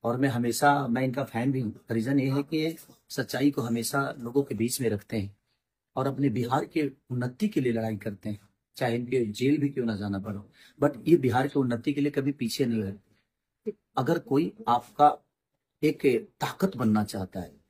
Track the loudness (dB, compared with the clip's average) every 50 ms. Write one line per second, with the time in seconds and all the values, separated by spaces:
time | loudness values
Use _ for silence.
0 | -2 -2 0 2 0 0 0 0 0 0 0 4 4 4 4 4 2 0 0 0
1 | 0 -2 -2 -4 -6 -4 -4 -2 0 0 0 0 -2 -4 -8 -10 _ _ -4 -2
2 | -2 0 0 0 2 2 0 -2 -2 -2 -2 -2 -2 -2 -4 -6 -14 _ -20 _
3 | _ _ -6 -6 -6 -4 -2 2 2 2 2 0 -2 -2 -2 -2 -2 -2 -2 -2
4 | -2 -2 -6 -8 -10 -2 0 0 0 0 -2 -2 -2 -2 0 0 -2 -2 -2 -2
5 | -6 _ -4 -4 -4 -4 -10 _ _ _ _ _ _ _ _ _ _ _ _ -2
6 | -2 -2 0 0 0 0 0 0 -2 0 0 -2 -2 -2 -2 -2 -2 -2 -4 _
7 | _ _ -6 -4 -4 -4 -4 _ -4 -2 0 0 0 0 0 0 -2 -2 -4 -4
8 | -6 -8 -10 -8 -8 -8 -8 -8 _ _ _ _ _ _ _ -4 -2 -2 -2 -2
9 | -4 -2 -2 0 0 -2 -2 -2 0 0 2 2 0 -2 -2 -2 -2 -2 -2 -4
10 | -4 -4 -4 -4 -4 -8 -10 -10 -12 -16 _ _ -20 -20 _ 0 0 0 0 0
11 | 4 4 4 6 6 2 2 2 2 2 2 0 2 2 0 -2 -2 -2 0 0
12 | 0 0 0 0 -2 -2 -2 -2 -4 -4 0 0 0 0 0 -2 -2 -4 -6 -10
13 | _ _ _ _ _ _ _ _ _ _ _ _ _ -10 -10 _ _ _ _ -2
14 | 0 2 0 0 0 0 2 2 2 0 -4 -6 -2 0 0 0 0 -6 4 6
15 | 6 6 6 4 _ _ _ _ _ _ _ _ _ _ _ _ 0 0 0 4
16 | 2 4 4 4 0 -4 _ _ -8 -8 -2 0 -2 0 0 0 2 2 4 4
17 | 2 0 -4 -6 -8 -6 -8 -10 -10 -10 -14 _ _ _